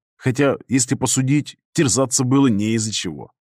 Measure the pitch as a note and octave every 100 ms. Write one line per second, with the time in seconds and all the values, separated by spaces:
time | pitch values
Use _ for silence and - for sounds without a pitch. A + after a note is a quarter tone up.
0 | _ _ - - C#3+ A#2 - C3 - C#3
1 | B2+ - C3 D3 C#3 - _ - D3 A2
2 | C3+ - B2+ C3+ C#3 G2+ G#2+ A2+ A2 G2+
3 | F#2 D2 - _ _